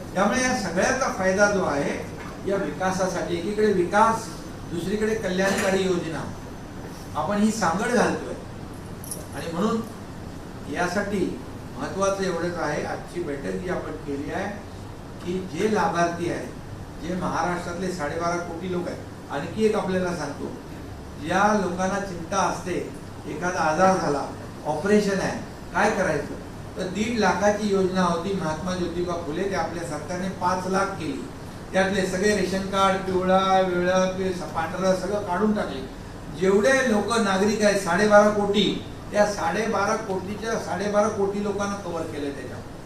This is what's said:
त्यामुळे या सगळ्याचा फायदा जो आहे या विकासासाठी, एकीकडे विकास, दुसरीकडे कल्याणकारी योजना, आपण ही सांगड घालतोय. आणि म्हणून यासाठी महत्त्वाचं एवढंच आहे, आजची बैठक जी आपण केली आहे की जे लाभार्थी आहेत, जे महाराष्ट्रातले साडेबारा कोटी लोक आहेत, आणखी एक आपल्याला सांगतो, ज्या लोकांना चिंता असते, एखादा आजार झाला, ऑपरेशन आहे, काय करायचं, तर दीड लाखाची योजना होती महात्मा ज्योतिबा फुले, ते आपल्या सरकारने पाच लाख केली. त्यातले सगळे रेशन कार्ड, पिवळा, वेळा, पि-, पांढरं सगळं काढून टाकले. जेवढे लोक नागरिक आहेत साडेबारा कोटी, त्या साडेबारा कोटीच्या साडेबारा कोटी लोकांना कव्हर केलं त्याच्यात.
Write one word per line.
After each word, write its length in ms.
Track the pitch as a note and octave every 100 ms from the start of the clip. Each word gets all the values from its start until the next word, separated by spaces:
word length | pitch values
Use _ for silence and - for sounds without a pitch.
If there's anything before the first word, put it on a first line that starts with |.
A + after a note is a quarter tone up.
| -
त्यामुळे 280 | F3+ G#3 B3
या 140 | B3+ B3+
सगळ्याचा 580 | F#3 E3+ B3 B3+ - -
फायदा 320 | F#3 F#3+ G#3
जो 140 | G3
आहे 500 | E3 C#3+ B2 G2+ - - - - -
या 60 | G3
विकासासाठी, 760 | D3 - F#3 F#3 F3+ E3+ E3+
एकीकडे 380 | F3 G#3 G#3 G#3+
विकास, 440 | F3+ E3+ G3+ A3+ A3 - - - - -
दुसरीकडे 420 | E3+ F#3+ G#3+ G#3+
कल्याणकारी 680 | G#3+ F#3+ F#3 A3+ - G3 F#3+
योजना, 500 | F#3 E3+ D#3 C#3+ - - - - - - - - - -
आपण 200 | F#3 G#3
ही 140 | A3
सांगड 380 | G#3 F3 F3+ A#3
घालतोय. 460 | A#3 F3+ - - - - - - - - - - - -
आणि 180 | - E3
म्हणून 280 | E3 G#3+ A3+ - - - - - - - - -
यासाठी 680 | D3+ F3 G3 G3 G3+ C#3+ - - - - -
महत्त्वाचं 440 | D3 F3+ G3 G3
एवढंच 320 | F#3 E3 E3+ E3+
आहे, 260 | D3+ D3+
आजची 380 | - - - F3
बैठक 280 | D3+ C#3 F3+
जी 180 | F#3 F3+
आपण 240 | E3+ D3+
केली 400 | D3 C#3+ C#3 C#3
आहे 420 | E3+ G3+ - - - - - - -
की 240 | F3 F#3 -
जे 220 | D#3 G#3+
लाभार्थी 560 | G3 E3+ E3+ E3+ E3+ E3+
आहेत, 180 | - - - - - - - E3+
जे 80 |
महाराष्ट्रातले 760 | F3+ F3 - F3 F3 F3+ F3 F#3
साडेबारा 440 | - D3 E3 E3+ F3
कोटी 360 | E3+ E3 F#3
लोक 160 | F3 -
आहेत, 100 | - - - -
आणखी 320 | C#3+ F3+ G#3+
एक 100 | A3 G#3
आपल्याला 400 | F#3 F#3 F3+ D3
सांगतो, 280 | C#3+ C#3 C#3 - - - - - - - D3
ज्या 340 | F#3 G#3 G#3 F3
लोकांना 320 | F3+ F#3+ G3
चिंता 360 | - E3+ D#3+ G3
असते, 540 | F3 - F3+ D#3+ - - - - D3
एखादा 340 | D3+ F3 -
आजार 360 | D#3 D#3+ F#3+ F#3
झाला, 300 | D3+ C#3 - - - - -
ऑपरेशन 540 | D#3 G3 G#3 F#3+ F#3+
आहे, 180 | - - - - -
काय 160 | - G#3
करायचं, 440 | G3+ F#3 D3 - C#3+ - - - -
तर 60 |
दीड 360 | F3 F#3 A3+ A3+
लाखाची 500 | F#3+ F#3+ G#3 G#3 G#3+
योजना 340 | F#3+ F#3 F#3
होती 300 | F3+ E3+ F#3+
महात्मा 420 | F#3 D#3 D#3 F#3
ज्योतिबा 400 | F3+ E3+ F3 F3
फुले, 360 | E3+ C#3+ D#3+ G3
ते 40 |
आपल्या 340 | F#3 D#3+ E3+ D#3+
सरकारने 400 | D3 - F3+ F#3
पाच 380 | - F#3 F#3 F#3
लाख 200 | F#3+ F#3+
केली. 420 | D#3 D#3 B2+ - - - - -
त्यातले 340 | F#3+ F#3+ G3+ F3+
सगळे 300 | F#3 G#3 F#3+
रेशन 260 | F3+ F#3+
कार्ड, 340 | G3 G3 G3 F#3+
पिवळा, 640 | F#3 F#3 F#3 F#3+ F#3+ F#3+
वेळा, 440 | F#3 F3+ F3+ F#3
पि-, 500 | F#3 F#3 F#3 F3 D#3+
पांढरं 420 | E3 E3 F3+ F#3+ F#3
सगळं 260 | - G#3
काढून 340 | - F3+ G#3+ G#3
टाकले. 240 | - C3+ C3+ - - - - D3
जेवढे 520 | F#3+ G3+ C4 C4 B3+
लोक 260 | G#3 G3+ A3+
नागरिक 440 | G3 F#3+ G#3+ G#3+
आहेत 180 | G#3 F#3+
साडेबारा 500 | F3 F#3 G#3 G#3 G#3
कोटी, 540 | G3+ G3 G#3 E3 - - - -
त्या 140 | G3+ G3+
साडेबारा 720 | - E3 G3 G#3+ G3 G3+ A3+
कोटीच्या 560 | - F#3 F3+ G#3 A3
साडेबारा 560 | G#3+ - F#3 G#3 G3+ G#3+
कोटी 360 | G3+ G3 G3+
लोकांना 300 | G3+ G3 G3+
कव्हर 280 | G3+ F3 E3
केलं 280 | D#3+ D3+ C#3+
त्याच्यात. 300 | C3+ B2 - - -